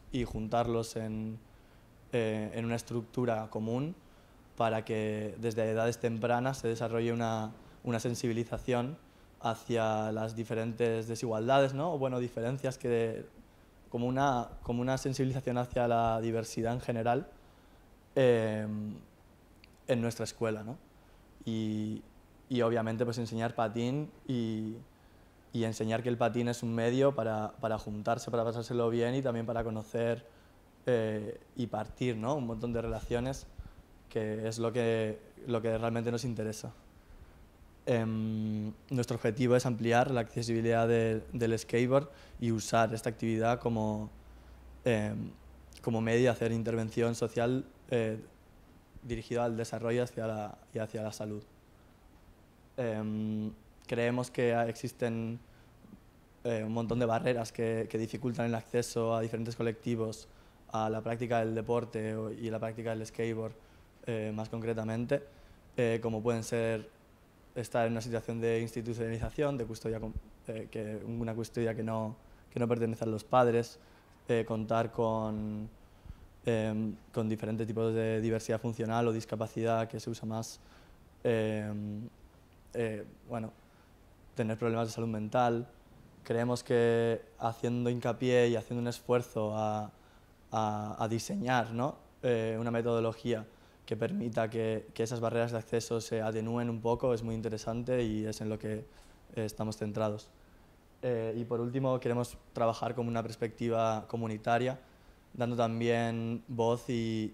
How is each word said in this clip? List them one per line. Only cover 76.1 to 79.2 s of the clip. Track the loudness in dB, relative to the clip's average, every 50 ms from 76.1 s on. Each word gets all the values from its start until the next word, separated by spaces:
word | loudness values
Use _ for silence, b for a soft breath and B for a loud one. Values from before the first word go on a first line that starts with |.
| B B B -20 -20 -4 0
em, | 0 2 2 2 0 0 0 -2 -2 -4 -8 -12 -6 -4
con | -2 0 0
diferentes | 0 -2 -2 -2 -2 -2 -2
tipos | -2 0 0 2 2 2
de | 2 2 2 2 2
diversidad | 2 2 0 0 0 0 -2 0
funcional | 0 -2 -2 -2 -2 0 2 2 2 2
o |
discapacidad | 2 0